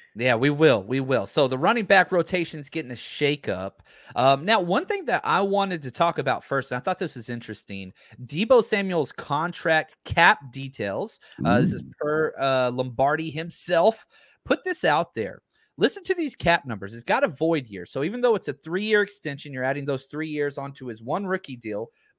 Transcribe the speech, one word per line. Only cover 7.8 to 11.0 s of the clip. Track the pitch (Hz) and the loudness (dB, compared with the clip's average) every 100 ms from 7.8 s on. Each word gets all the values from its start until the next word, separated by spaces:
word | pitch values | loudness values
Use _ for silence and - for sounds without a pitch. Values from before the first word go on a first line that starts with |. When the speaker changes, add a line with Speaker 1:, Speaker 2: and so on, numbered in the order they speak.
| 95 - - - 123 | -12 -16 -20 -16 -8
Speaker 1:
Deebo | 151 226 254 | -2 4 6
Samuel's | 208 208 196 175 139 | 6 0 0 0 -2
contract | - - 147 170 - 170 160 151 _ - | -4 -4 -2 -4 -2 2 2 0 _ -4
cap | - 170 160 131 | 6 6 6 0
details. | 131 135 - 101 104 | -12 -10 -6 -4 -4